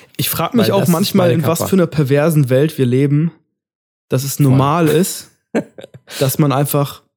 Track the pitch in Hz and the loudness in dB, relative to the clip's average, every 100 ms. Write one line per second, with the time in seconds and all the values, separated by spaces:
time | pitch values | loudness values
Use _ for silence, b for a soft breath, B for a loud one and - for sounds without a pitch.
0 | B - 139 - 165 233 190 196 180 170 | B -8 -6 -4 -2 0 2 2 0 0
1 | 202 196 175 165 160 165 - 190 165 151 | 0 2 2 0 -2 -2 0 0 0 0
2 | 131 143 156 156 127 127 156 - 127 127 | 0 2 2 2 2 2 0 0 0 0
3 | 143 147 165 - _ _ _ _ _ _ | 0 0 -2 -6 _ _ _ _ _ _
4 | _ 131 135 - 139 131 135 165 156 151 | _ -4 -4 0 2 4 2 2 2 2
5 | 190 - - _ _ 311 - - - - | 0 -6 -16 _ _ -8 -8 -14 -20 -20
6 | - - 135 - 147 131 143 147 139 - | -16 -4 -2 0 0 0 0 -2 -4 -8
7 | _ | _